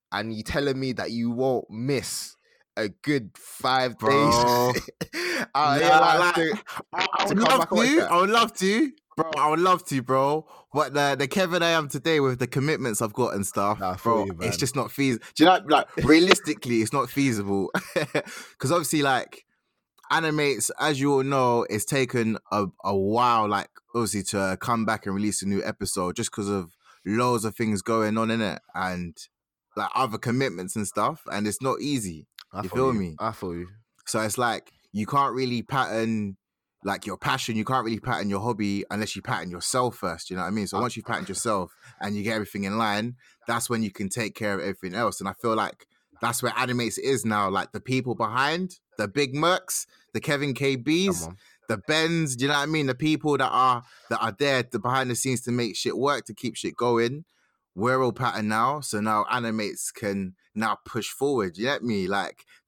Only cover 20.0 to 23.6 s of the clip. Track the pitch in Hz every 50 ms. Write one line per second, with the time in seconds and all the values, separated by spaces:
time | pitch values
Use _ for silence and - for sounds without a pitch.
20 | - - 139 160 165 156 151 151 147 143 131 101 - - - - 139 156 151 131
21 | 135 143 143 135 131 139 139 135 127 123 120 120 - - 104 107 - - 151 139
22 | 131 120 - 120 113 110 110 - - - 101 104 101 92 - - - 95 101 98
23 | 95 101 107 120 123 123 117 113 107 104 104 98